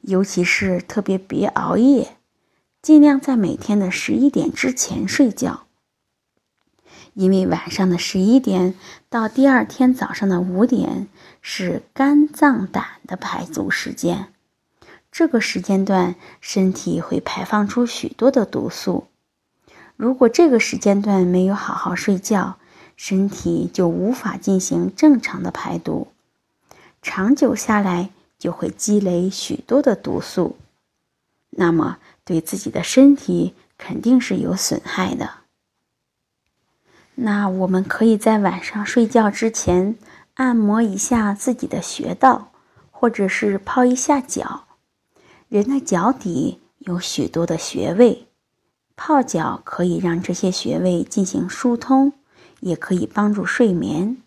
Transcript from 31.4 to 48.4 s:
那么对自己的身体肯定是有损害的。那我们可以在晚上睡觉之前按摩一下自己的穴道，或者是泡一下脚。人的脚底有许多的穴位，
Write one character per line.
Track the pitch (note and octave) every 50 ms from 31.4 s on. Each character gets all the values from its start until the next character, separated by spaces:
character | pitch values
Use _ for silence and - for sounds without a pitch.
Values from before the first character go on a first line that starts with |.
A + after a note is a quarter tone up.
| _ _
那 | - - - E3+ E3
么 | E3 D3+ - - - _ _ _ _ _
对 | - F3+ D#3+
自 | D#3+ - -
己 | F#3+ - -
的 | - - E3+
身 | - - C4 C4+ C#4+ C#4+
体 | C#4 - - F3+ F3 E3+ F#3 - _ _ _ _
肯 | _ - - F3+ -
定 | F#3+ A3 B3+ B3+
是 | A#3 - G3
有 | F3+ F3+ - F3+
损 | F#3+ - - - - -
害 | - - - F#3 G3 -
的。 | A3 - - - - _ _ _ _ _ _ _ _ _ _ _ _ _ _ _ _ _ _ _ _ _ _ _ _ _ _ _ _ _ _ _ _ _ _ _
那 | - B3+ A3 G3+ G3+ G3+ G3
我 | F#3 F#3+ F#3+
们 | F#3 F#3+ F#3 F#3+
可 | - - - A3
以 | A3+ A3
在 | G#3 G#3+ A3 A3 G#3+
晚 | G3+ F#3 F3+ F#3 -
上 | - - G#3+ G#3
睡 | - - B3+ A#3
觉 | A3 - A#3 A3 G#3
之 | G3+ - - A3+
前 | A3 - - - F3 F3+ F#3 G3+ A3+ - - - - - _ _ _
按 | - C4 B3+ A#3+
摩 | A#3 G#3+ G3+ G#3 A3
一 | A#3 A3 F#3+
下 | F#3+ - - B3+ A#3 A3 G3+ G3+
自 | G3+ - - B3
己 | B3 -
的 | - - - E3+
穴 | - - - - - F3+
道， | - - C4 A#3+ - - - _ _ _ _ _ _ _ _
或 | _ - - A#3+
者 | A3+ - G3+ F#3+
是 | - - - G#3 G3 G3
泡 | G3 - - - B3
一 | B3 B3+
下 | B3+ - - D4 C#4+
脚。 | C4 - - - - - - D4 - _ _ _ _ _ _ _ _ _ _ _ _ _ _ _ _ _
人 | - G3+ G#3 A#3+
的 | C#4 C#4
脚 | C4 - - F3 F3 A3+
底 | C#4 - - G3+ E3 C3 - - - - _ _ _ _
有 | - - F3 F3+
许 | F3 - - - C#3+ -
多 | - F3+ E3+
的 | E3+ E3+ D#3+
穴 | - - - - - C#3 E3
位， | G3 A#3+ A#3 - - - _ _ _